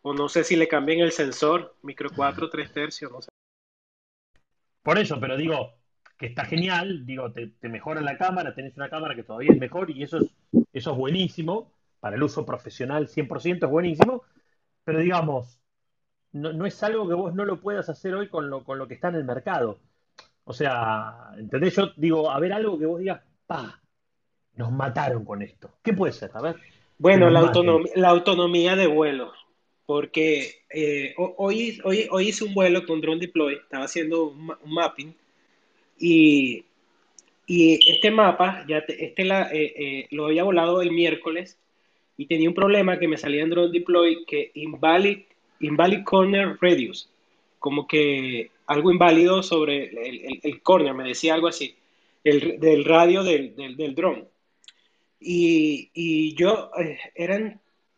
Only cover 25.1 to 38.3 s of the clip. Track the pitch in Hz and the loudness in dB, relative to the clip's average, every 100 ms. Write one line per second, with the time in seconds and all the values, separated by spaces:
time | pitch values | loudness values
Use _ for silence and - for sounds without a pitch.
25.1 | 117 104 101 101 _ - _ 226 185 165 | -4 -6 -10 -10 _ -20 _ -2 0 -2
26.1 | - 101 110 151 165 _ _ _ _ 160 | -4 -14 -8 -8 -8 _ _ _ _ 6
27.1 | 196 170 170 170 175 175 160 170 185 180 | 8 8 8 6 4 4 4 2 4 6
28.1 | 175 175 180 175 175 175 190 180 151 151 | 6 4 2 2 2 2 4 4 4 2
29.1 | 135 123 - _ _ _ _ - 147 143 | -2 -8 -14 _ _ _ _ -4 -4 -2
30.1 | 160 156 147 123 - _ 147 147 143 135 | 0 2 0 -4 -14 _ -4 -2 -2 -6
31.1 | - 180 - 196 220 233 220 190 202 - | -6 -6 -2 -2 -2 -4 -4 -2 -2 0
32.1 | 190 202 208 214 196 185 175 175 160 156 | 0 -2 -2 -4 2 4 2 0 -4 -2
33.1 | 165 175 160 147 139 _ 135 135 170 156 | -4 -2 -2 -2 -4 _ -10 -8 -6 -2
34.1 | 165 156 143 160 151 151 160 160 - 151 | -2 -4 -6 -16 -14 -6 -2 -2 -4 -18
35.1 | 160 _ _ _ _ _ _ _ _ 170 | -20 _ _ _ _ _ _ _ _ 4
36.1 | 160 156 147 131 113 _ _ _ _ _ | 6 8 6 2 -6 _ _ _ _ _
37.1 | _ _ _ - 175 160 156 - - 214 | _ _ _ -2 6 6 6 4 4 2
38.1 | 220 196 | 4 4